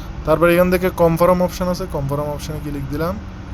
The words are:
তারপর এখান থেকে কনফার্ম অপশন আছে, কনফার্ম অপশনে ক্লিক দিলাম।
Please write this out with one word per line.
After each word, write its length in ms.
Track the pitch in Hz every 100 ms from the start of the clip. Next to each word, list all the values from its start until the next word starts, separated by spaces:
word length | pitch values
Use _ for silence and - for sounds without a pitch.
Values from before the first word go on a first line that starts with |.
| - - -
তারপর 240 | 156 170
এখান 220 | 170 180
থেকে 180 | 180 185
কনফার্ম 540 | 175 170 165 175 180
অপশন 240 | 180 - 180
আছে, 180 | 180 185
কনফার্ম 320 | 151 139 143
অপশনে 360 | 147 143 - 151
ক্লিক 300 | 147 143 135
দিলাম। 260 | 147 160 208 - - -